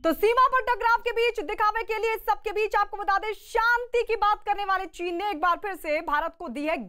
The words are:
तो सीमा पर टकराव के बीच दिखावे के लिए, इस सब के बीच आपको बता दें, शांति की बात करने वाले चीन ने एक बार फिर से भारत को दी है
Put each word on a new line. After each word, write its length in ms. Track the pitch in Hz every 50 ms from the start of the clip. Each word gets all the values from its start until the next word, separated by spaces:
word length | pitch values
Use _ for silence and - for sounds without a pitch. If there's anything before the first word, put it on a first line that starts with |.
| -
तो 100 | 330 320
सीमा 340 | - - 427 480 508 508
पर 140 | 539 508 508 508
टकराव 320 | 508 494 494 453 466 466
के 140 | 480 - 480
बीच 280 | 453 440 466 480 453 440
दिखावे 420 | 311 294 415 - 427 415 427 453 453
के 140 | 427 440
लिए, 160 | 440 415 453 440
इस 100 | 392 -
सब 160 | - 415 403
के 100 | - 440
बीच 240 | 370 403 440 403 -
आपको 220 | 415 415 415 -
बता 200 | 392 415 403 392
दें, 140 | 392 - 440 403
शांति 680 | 381 - - - 453 440 466 480 480 494 480 - 480 453
की 120 | - 440
बात 280 | 427 415 415 415 415 -
करने 200 | 415 403 403 403
वाले 200 | 381 381 370 381
चीन 280 | 370 - - 349 359 339
ने 140 | 339 403 415
एक 100 | 403 294
बार 140 | 320 359 349
फिर 180 | 339 - 415 381
से 260 | 320 - 330 294 311
भारत 340 | 330 320 294 294 320 339 330 _
को 80 | 359 330
दी 160 | 226 277 285
है 120 | 302 330 311 226